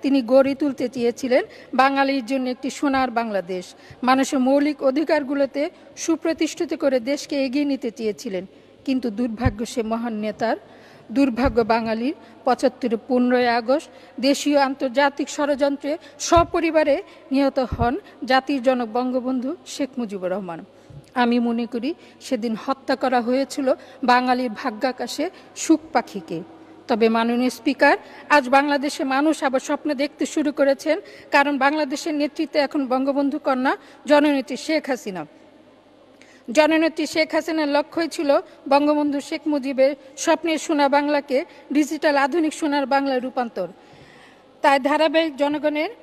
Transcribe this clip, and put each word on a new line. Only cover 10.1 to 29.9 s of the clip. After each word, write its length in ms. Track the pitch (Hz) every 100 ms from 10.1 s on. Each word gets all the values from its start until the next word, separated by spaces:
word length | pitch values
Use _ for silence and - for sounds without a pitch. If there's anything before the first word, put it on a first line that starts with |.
| 214
নেতার, 340 | 214 208 226 320 - - - - -
দুর্ভাগ্য 460 | 226 277 226 262 220
বাঙালির 540 | 220 226 226 220 240 339 - - -
পঁচাত্তরের 560 | 240 269 - 247 220 -
পনেরোই 400 | 254 247 247 247
আগস্ট 420 | 233 226 277 - - - -
দেশীয় 360 | 247 285 - 285
আন্তর্জাতিক 680 | 269 269 269 233 285 277 302
ষড়যন্ত্রে 600 | - 285 285 285 277 285 320 - -
সপরিবারে 760 | - 339 339 359 330 311 302 285 403 - -
নিহত 280 | 269 277 269
হন 340 | 254 - 240 302 - - 233
জাতির 360 | 262 262 285
জনক 260 | 247 254 233
বঙ্গবন্ধু 600 | 226 254 254 247 262 247 349 -
শেখ 240 | - 277 -
মুজিবুর 340 | 233 196 180
রহমান। 300 | 185 190 160 - - - - - -
আমি 220 | 240 240
মনে 260 | 233 233 233
করি 240 | 247 240 349 - -
সেদিন 340 | - 254 233 220 -
হত্যা 300 | 269 - 262
করা 240 | 269 247
হয়েছিল 460 | 233 254 269 - 262 320 - -
বাঙালির 460 | 247 247 254 247 254
ভাগ্যাকাশে 760 | 208 269 214 254 247 240 - 294 - - -
সুখ 240 | - 311 -
পাখিকে। 440 | 247 233 208 170 165 - - - - -
তবে 200 | 233 226
মাননীয় 400 | 226 226 240 254
স্পিকার, 460 | - - 262 285 370 - - -
আজ 140 | 294 247
বাংলাদেশের 560 | 269 285 285 277 - 285
মানুষ 300 | 269 302 302
আবার 160 | 294 254
স্বপ্ন 300 | - 294 302